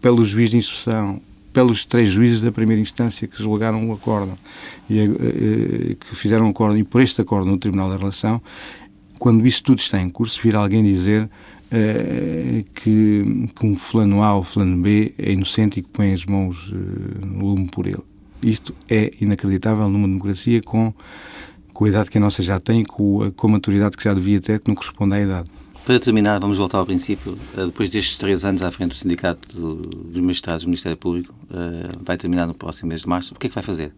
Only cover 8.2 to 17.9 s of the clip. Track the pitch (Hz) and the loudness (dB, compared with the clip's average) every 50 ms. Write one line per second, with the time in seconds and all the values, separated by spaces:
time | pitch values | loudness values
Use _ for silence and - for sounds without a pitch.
8.2 | - 110 110 117 - - - - - - - - - - - - - _ - - | -2 -2 -2 -2 -4 -10 -20 -18 -18 -18 -18 -20 -20 -20 -20 -20 -20 _ -16 0
9.2 | - 120 113 113 110 127 127 - - - 131 107 - - - 98 92 90 87 - | 4 6 6 6 6 6 4 2 4 2 2 4 4 -2 0 0 -2 -2 -2 -4
10.2 | 117 113 - - - 113 107 107 104 98 98 110 104 101 98 92 87 95 104 107 | -4 -4 -4 0 2 2 4 4 2 2 4 4 4 4 4 2 2 2 2 2
11.2 | 110 110 - - - - - - - - - 113 107 107 107 117 - - - 120 | 0 -2 -8 -16 -20 -20 -20 -20 -12 -4 0 0 2 2 2 0 -2 -2 -2 -4
12.2 | - - - - 123 127 120 113 104 - - - - 113 107 107 107 104 104 104 | -4 -4 -4 -4 -4 -2 -2 -2 -4 -6 -12 -4 0 2 4 4 4 4 4 2
13.2 | 101 104 107 - 120 113 - - - 110 101 90 - - - 113 110 101 98 101 | 2 0 0 -2 -2 -4 -6 -2 0 0 0 0 -4 -2 0 2 4 4 4 4
14.2 | 107 107 101 101 92 90 - 110 101 92 92 90 87 101 104 104 107 - - - | 4 4 2 2 0 -2 -2 0 0 2 2 2 2 4 4 4 2 0 -2 -6
15.2 | 101 101 98 92 92 - - - 110 104 101 - 90 - - - 104 98 95 90 | -2 -2 0 0 0 -2 0 2 0 2 0 -2 -10 -8 -2 0 0 0 0 -2
16.2 | 85 92 101 98 95 92 90 82 85 95 98 95 95 92 95 95 95 98 101 98 | -2 -2 -2 -2 -2 -2 -4 -8 -12 -10 -8 -8 -8 -8 -8 -8 -8 -8 -8 -8
17.2 | 95 95 95 95 98 98 101 95 95 90 - - 92 92 | -8 -8 -6 -4 -2 0 0 0 -2 -4 -4 -4 -4 -4